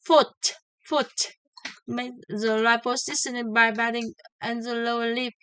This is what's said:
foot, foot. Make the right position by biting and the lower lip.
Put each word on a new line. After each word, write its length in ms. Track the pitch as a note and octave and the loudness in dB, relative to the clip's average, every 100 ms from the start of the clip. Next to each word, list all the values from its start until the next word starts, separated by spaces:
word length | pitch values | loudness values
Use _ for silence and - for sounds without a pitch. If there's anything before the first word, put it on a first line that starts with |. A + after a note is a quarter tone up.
foot, 500 | - D#4+ B3+ - - - _ _ - | 8 6 6 0 -6 -6 _ _ -4
foot. 440 | D4+ B3 - - - _ - - - - | -2 -2 -4 -6 -8 _ -18 -18 -16 -8
Make 260 | A#3+ B3 B3 - | -8 -8 -12 -10
the 340 | G#3 A3 A3 | -4 0 2
right 200 | A3+ A#3 | 4 2
position 720 | B3 B3+ - D4+ - A#3+ A#3 | 2 -2 -2 -4 -4 -4 -2
by 200 | A3 A3+ | 4 2
biting 420 | A3 A#3 A#3 A3+ - - _ | 4 -2 -2 -6 -10 -20 _
and 220 | - A#3 | -6 -6
the 120 | A#3 | -4
lower 380 | A#3 A#3 A#3+ A#3 | -4 -2 -2 -2
lip. 200 | A#3 B3+ - | -2 -4 -6